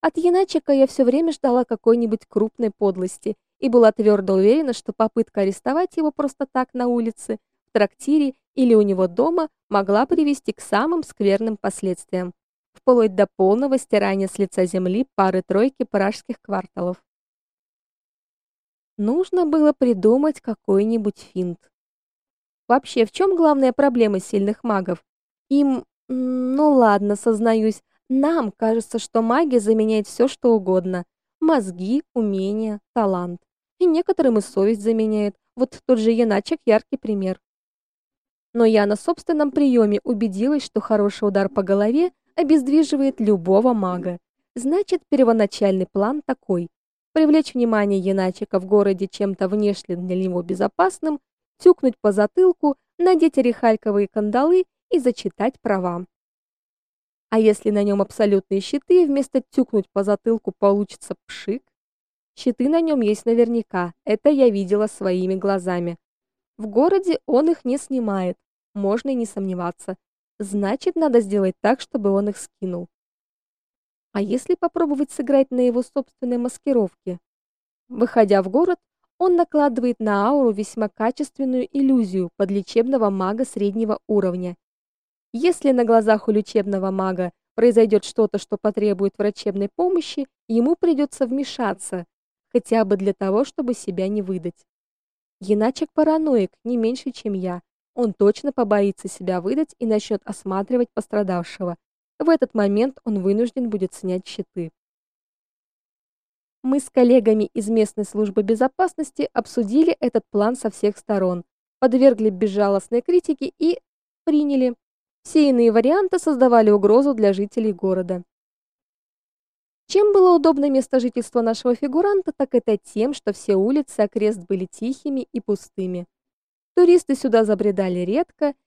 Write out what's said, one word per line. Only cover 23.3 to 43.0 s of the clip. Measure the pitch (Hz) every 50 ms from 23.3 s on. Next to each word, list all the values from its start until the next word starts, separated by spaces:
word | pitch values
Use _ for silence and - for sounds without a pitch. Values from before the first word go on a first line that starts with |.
| 381
главная | 330 330 311 294 277 262 254 247
проблема | - 277 277 247 240 226 214 202 190
сильных | 185 - - 202 196 202 214 - -
магов? | 240 214 196 185 196 180 - _ _ _ _ _ _ _ _ _ -
Им, | 277 277 285 277 262 247 - _ _ _ _ -
м, | 254 254 254 254 254 254 254 254 262
ну | 277 302 302 285
ладно, | 262 240 214 202 202 202 208 202
сознаюсь, | 202 - 233 226 202 226 233 226 226 214 220 208 - _ _ _ _ _ -
нам | 262 262 277 302 339 330 262 208
кажется, | - - 233 220 220 226 220 - - 233
что | - - - 226 226
магия | 226 240 285 339 302 254 240
заменяет | 202 208 226 220 214 220 220 214 208
всё, | - - - 240 269
что | - - - 247 233
угодно. | 220 185 185 185 185 175 185 185 180 175 _ _ _ _ _ _ -
Мозги, | 320 311 320 269 202 190 175 175 185 196 240 285 - _ -
умения, | 254 226 208 196 190 190 196 208 214 226 220 208 202 _ _ -
талант. | 247 220 196 190 180 180 180 175 175 _ _ _ _ _ _ _ -
И | 359
некоторым | 359 320 320 359 - 381 - 311 262 226 214
и |
совесть | 202 - - 196 196 208 233 202
заменяет. | 202 226 226 220 220 220 214 214 208 208 202 _ _ _ -
Вот | - 254 - - - _
тот | - 254 226
же | 214 226
Яначек | 233 220 240 226 202 202 202 - 339 - -
яркий | - 214 214 - - - -
пример. | - 220 214 202 190 185 185 - _ _ _ _ _ _ _ _ _ _ _ _ _ _ _ _ _ _ _ _ _ _ -
Но | 233 233
я | 226 220 214 208
на | 202 208
собственном | 208 - - 349 - - - 339 302 294 285
приёме | 262 302 294 269 247 240 220 208 208 202 -
убедилась, | - 240 202 226 220 185 190 220 269 302 285 -
что | - - 262
хороший | - - 220 208 208 202 - - - 208
удар | 190 196 196 190
по | - - 196
голове | 185 196 196 208 214 240 294 349 359 - _ _ _ -
обездвиживает | - 349 269 311 302 254 262 277 311 320 277 - 277